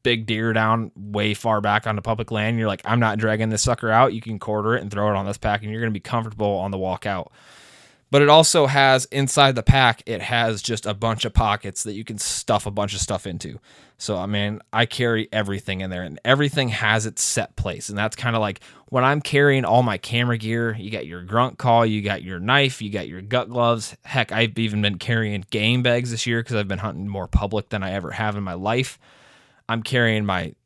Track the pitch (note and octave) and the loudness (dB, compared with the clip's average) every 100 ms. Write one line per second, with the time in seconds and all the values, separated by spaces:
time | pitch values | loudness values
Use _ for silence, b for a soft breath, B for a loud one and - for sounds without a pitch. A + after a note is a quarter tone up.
0 | B2 A#2 A2 A2 A2+ A2 A2 A2+ A2 - | -2 0 0 -2 0 2 2 2 -2 -10
1 | G2+ G#2 G#2 G2+ A#2 G#2+ G#2 G#2 A2 G#2 | -6 -2 0 0 0 0 2 2 0 -4
2 | A#2 A2 A2 A2+ G#2+ A#2 G#2+ G2 - A#2+ | -2 -4 -2 -2 0 0 -2 -2 0 2
3 | A2+ G#2 A2 G#2+ A2 G#2+ B2 A#2 A#2 A2 | 2 2 0 0 0 0 0 0 4 4
4 | C3 A2 A2+ G#2 - G#2+ G#2+ A#2 G2+ G2+ | 4 2 -8 -8 -4 -2 0 -2 -2 -2
5 | G#2 G2 G2+ G2+ G#2+ G#2 G#2+ A2 A2+ G#2 | 0 0 -2 -4 -2 -2 -2 -4 -4 -4
6 | - A#2 A2+ G#2+ G#2 F#2+ G2 G2 F#2+ F2+ | -4 -4 -4 -2 -2 0 -2 -4 -4 -4
7 | G#2 F#2+ - B B B B B B B | -4 -6 -8 B B B B B B B
8 | B C#3 D3 D#3+ D#3 E3+ C3+ C#3 C3+ C3 | B 4 8 8 8 4 4 6 6 4
9 | - C#3 C3+ D3 C3+ A#2+ - C3+ B2 - | 2 -2 0 4 4 4 2 6 4 2
10 | - G#2 - A#2+ A#2 G#2 - A2 G#2+ G2+ | -6 -6 -2 0 2 0 -4 -4 -4 -2
11 | A2+ A2 A2+ - A2 G#2 G2+ - G#2+ G#2 | -2 -2 0 2 2 0 -4 -8 -8 -10
12 | A2+ G#2 - - - G#2 G#2+ G2+ G#2 G2 | -10 -8 -6 -6 0 0 0 -4 -4 -4
13 | - F#2+ G2 E2+ - - b b b b | -4 -4 -6 -10 -12 -14 b b b b
14 | - F#2+ G2 G#2 G#2 G#2+ - A2+ A#2+ - | -6 -4 -2 -2 -2 -6 -4 0 0 0
15 | A#2+ A2+ - G#2+ G2 G2 - F#2+ F#2+ F2+ | 0 0 -2 -4 -2 -4 -6 -6 -6 -8
16 | F2 - - C3+ C#3+ D3 B2 G2+ G#2+ A2 | -8 -4 2 2 2 0 -2 0 2 2
17 | A2 - - A#2 - - G2 E2 - G2+ | 0 -4 -2 -2 -4 -4 -6 -6 -8 -4
18 | A2 - A#2+ A2+ G#2+ - B B B B2+ | -4 -2 -2 0 0 -4 B B B 2
19 | C3 D3 - C#3+ C#3+ C3+ G2+ A#2+ A#2+ F#2+ | 2 2 2 4 6 4 4 4 4 0
20 | - A#2 B2 A2+ A2 A#2 A#2 G#2+ G2 G#2+ | -2 0 0 0 -2 -2 -2 -4 -8 -8
21 | D2 F2 F2+ A2+ B2 - B2 A#2 A2+ G#2+ | -10 -12 -2 0 0 0 4 4 4 0
22 | G2+ F#2+ F2+ F2+ G2+ C#3 C3+ - G#2+ G2+ | -2 -4 -6 -6 0 2 2 -2 -8 -8
23 | - F2+ G2+ B2 G#2+ A#2+ A#2 A#2 - - | -8 -12 -4 -2 -2 0 2 2 -4 -14
24 | - C3+ A2 A2 A2+ A2 A2 G#2 G#2 F#2 | -4 -2 -2 0 0 0 -2 0 -2 -2
25 | - A2+ G#2+ G#2 F#2+ A2 G#2+ B2 B2 A#2+ | -2 -2 -2 -6 -6 -2 0 2 2 0
26 | B2 A2+ A#2+ A#2 A#2 A2 G2+ F#2+ G#2+ E2 | 0 -4 -2 -2 -2 -4 -2 -4 -6 -6
27 | G2 G2 F2 - G2+ G#2 - G#2+ F#2+ G2 | -8 -8 -2 0 0 -2 -4 -6 -4 -6
28 | E2 G#2+ G#2+ G#2 G2 F2 G2 B2 C3 - | -6 -4 -4 -2 -6 -4 -2 -2 -2 -10
29 | b b b b b b - A2+ A2 B2+ | b b b b b b -6 -6 -2 2
30 | A#2 G#2+ G2+ F2+ E2+ - | 2 2 0 -2 -4 -12